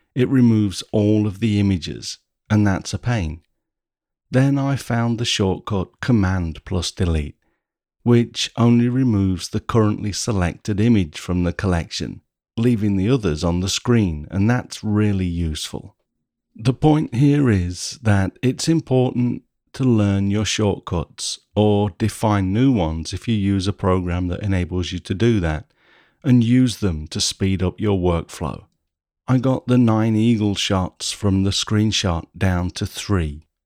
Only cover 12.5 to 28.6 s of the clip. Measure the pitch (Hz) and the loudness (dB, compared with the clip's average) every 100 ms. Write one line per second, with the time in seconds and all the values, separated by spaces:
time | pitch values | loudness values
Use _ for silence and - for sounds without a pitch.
12.5 | - 120 117 104 98 98 131 101 76 87 | -2 0 2 0 0 2 0 0 -2 -2
13.5 | 87 90 - - 120 98 78 73 90 104 | -2 -2 -4 0 2 2 -2 -6 -2 0
14.5 | 123 - - 107 104 104 98 90 85 82 | 0 -4 -10 -2 0 2 0 -2 -2 -4
15.5 | 76 - - - _ _ _ _ _ _ | -4 -8 -12 -14 _ _ _ _ _ _
16.5 | - 107 123 156 151 - 117 143 143 135 | -6 -4 0 2 2 0 2 4 4 4
17.5 | 101 87 90 - - 110 101 95 - 127 | 2 0 -6 -12 -4 0 2 0 -2 -4
18.5 | 123 - 165 - 127 127 - 123 - - | -2 0 0 0 0 0 0 -2 -4 -10
19.5 | _ _ - 131 113 101 98 98 101 107 | _ _ -2 2 2 2 2 0 0 -2
20.5 | - 104 - - 87 - - - - _ | 0 0 -2 -4 -6 -6 -8 -10 -10 _
21.5 | - 107 101 104 - 110 - 110 101 92 | 2 4 4 0 -2 -4 -2 0 0 0
22.5 | 101 135 120 80 80 80 95 - 110 98 | 2 2 2 0 -2 -6 -8 -4 0 0
23.5 | 98 92 - 98 92 90 87 90 87 101 | 0 -2 -2 0 0 0 -2 -2 -4 -2
24.5 | 95 85 90 87 92 - 90 117 110 82 | -2 -2 -4 -4 -6 -6 0 2 2 0
25.5 | 76 - _ _ _ _ _ 120 123 117 | -4 -8 _ _ _ _ _ 2 2 4
26.5 | 127 127 107 101 78 76 101 - - 98 | 4 2 0 -4 -4 -6 -6 -6 -2 -2
27.5 | 95 92 - 107 98 87 85 - - 78 | 0 -2 -2 -2 0 0 0 -4 -8 -10
28.5 | 50 | -10